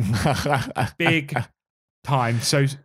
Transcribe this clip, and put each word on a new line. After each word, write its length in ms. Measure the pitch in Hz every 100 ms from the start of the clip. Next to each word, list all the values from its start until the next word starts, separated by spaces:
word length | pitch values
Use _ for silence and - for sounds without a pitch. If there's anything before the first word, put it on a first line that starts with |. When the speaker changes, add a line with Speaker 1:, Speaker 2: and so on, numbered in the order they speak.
| 101 110 156 131 143
Speaker 1:
<laughs> 440 | 143 117 - - -
Speaker 2:
Big 380 | 165 165 143 156 - _ _ _ _ _
time. 360 | - 139 120 117
So 220 | 117 147
s-, 140 | 139 143